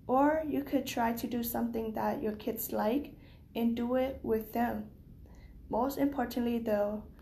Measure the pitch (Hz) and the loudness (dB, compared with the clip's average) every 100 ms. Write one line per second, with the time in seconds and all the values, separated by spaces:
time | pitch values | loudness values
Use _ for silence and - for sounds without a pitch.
0 | - 254 285 320 311 269 285 277 247 - | 2 6 6 6 2 -2 0 0 0 0
1 | 226 233 233 240 233 233 233 233 220 220 | 0 0 -2 -2 -2 0 0 -2 -4 -2
2 | 214 208 214 214 - 220 - 214 208 262 | 0 0 -2 -2 -4 -4 -2 0 2 2
3 | - - - - - - 233 233 240 254 | -2 -12 -18 -20 -10 0 2 2 2 2
4 | 262 269 233 220 220 233 240 214 214 - | 2 -2 0 0 0 0 0 0 -6 -12
5 | - - - - - - - - 262 277 | -20 -18 -18 -18 -18 -18 -4 0 0 2
6 | 277 277 240 254 240 233 233 208 208 214 | 0 2 -2 0 0 0 2 2 2 0
7 | - - | -8 -16